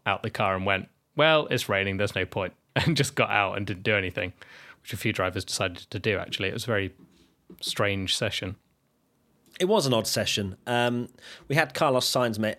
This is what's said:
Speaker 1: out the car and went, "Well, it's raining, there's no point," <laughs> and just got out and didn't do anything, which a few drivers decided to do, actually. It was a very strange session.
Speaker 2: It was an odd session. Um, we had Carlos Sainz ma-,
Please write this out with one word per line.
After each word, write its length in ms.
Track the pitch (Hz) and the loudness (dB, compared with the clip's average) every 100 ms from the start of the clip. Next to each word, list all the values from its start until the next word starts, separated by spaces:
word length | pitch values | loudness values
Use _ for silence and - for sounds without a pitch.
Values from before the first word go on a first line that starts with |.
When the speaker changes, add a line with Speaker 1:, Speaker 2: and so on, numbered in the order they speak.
| - | -2
Speaker 1:
out 160 | 98 | -2
the 60 | 110 | -2
car 240 | - 104 95 | -2 0 2
and 100 | 95 | 2
went, 240 | 95 - _ _ - | 0 -2 _ _ 4
"Well, 320 | 151 156 - | 6 6 2
it's 200 | 123 - | -2 0
raining, 280 | 98 98 95 | 0 0 0
there's 180 | 101 98 | -2 -2
no 100 | 90 | -4
point," 280 | - 90 - _ | -4 -6 -8 _
<laughs> 100 | - | -2
and 200 | 160 156 | 2 2
just 180 | 139 - | 0 2
got 140 | 107 | 2
out 260 | 104 98 95 | 2 2 -2
and 80 | 101 | -6
didn't 180 | 95 | -4
do 120 | 107 104 | 0 0
anything, 380 | 95 95 92 - - - - - | 0 -4 -8 -10 -20 -20 -20 -20
which 100 | - | -12
a 40 | 107 | -4
few 140 | 117 | -2
drivers 300 | 104 92 90 - | 0 0 -2 -6
decided 320 | - 98 87 - | -2 -4 -4 -10
to 100 | 104 | -4
do, 180 | 110 95 | -2 -2
actually. 320 | - - 95 | -2 -4 -4
It 40 | |
was 100 | 113 | -4
a 40 | 117 | -2
very 260 | 104 95 - - _ _ _ - - | 0 -2 -6 -20 _ _ _ -20 -12
strange 540 | - - 104 98 95 - | -6 0 0 0 -2 -2
session. 380 | 110 - - 101 _ _ _ _ _ _ _ _ _ - | -2 -4 -8 -10 _ _ _ _ _ _ _ _ _ -2
Speaker 2:
It 60 | 180 | 2
was 200 | 214 139 | 2 4
an 80 | |
odd 140 | 117 104 | 2 2
session. 480 | - 101 - 101 92 - | -2 0 -2 -4 -6 -2
Um, 420 | 120 123 120 117 - - - - | 2 2 0 -4 -12 -20 -16 -2
we 80 | 139 | 0
had 180 | 147 | 0
Carlos 360 | - 156 127 - | 2 4 4 2
Sainz 300 | 131 123 107 | 2 2 0
ma-, 140 | 110 | -2